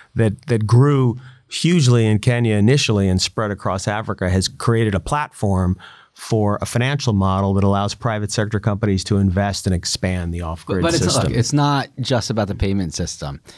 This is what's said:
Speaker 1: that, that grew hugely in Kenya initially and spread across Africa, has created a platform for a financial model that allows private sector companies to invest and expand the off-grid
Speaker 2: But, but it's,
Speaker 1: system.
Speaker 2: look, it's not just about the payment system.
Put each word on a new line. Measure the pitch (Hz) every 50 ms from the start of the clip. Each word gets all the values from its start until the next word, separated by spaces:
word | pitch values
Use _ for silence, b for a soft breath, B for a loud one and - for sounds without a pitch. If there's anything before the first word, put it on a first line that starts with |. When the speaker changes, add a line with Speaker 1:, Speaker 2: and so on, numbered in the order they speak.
| B B _
Speaker 1:
that, | - 117 107 98 - -
that | - 123 110 107
grew | 104 123 120 135 147 143 135 131 120 110 B B B B B B B
hugely | - - - 160 180 175 139 123 123 117 113
in | 110 107 104
Kenya | - 127 120 120 120 113 107
initially | 104 101 113 139 147 - - 110 101 98 95
and | 92 92 -
spread | - - - 110 104 101
across | 95 - 101 92 98 -
Africa, | 113 104 107 110 107 101 - 95 90
has | 90 95 95 -
created | - - - - 113 113 117 110 98
a | 92
platform | - - 143 147 151 - - - - 101 95 92 92 90 90 B B B B B B B B
for | - - - 117 110 104 104 104 -
a | -
financial | - - 117 123 135 143 143 - 123 104
model | 98 95 95 95 95 98 98 98
that | 98 98
allows | 98 98 98 101 101 -
private | - - 120 110 107 104 101 -
sector | - 107 107 110 101
companies | - 110 101 98 - 104 95 95 -
to | - 107 101
invest | 98 95 87 98 101 101 98 - -
and | 98 92
expand | 85 - - - - - 92 92 90 87 85 85
the | 87
off-grid | 87 80 82 - - - 98 92 -
Speaker 2:
But, | -
but | 170
it's, | 147 92
Speaker 1:
system. | 87 92 117 98
Speaker 2:
look, | 78 - 123
it's | 117 - 143
not | 147 147 147 143 139 123 - - -
just | 123 - 131 113 - -
about | 113 110 104 95
the | 98
payment | - 107 98 98 101 95 80 -
system. | - 87 - - - 76 71 69 - B B B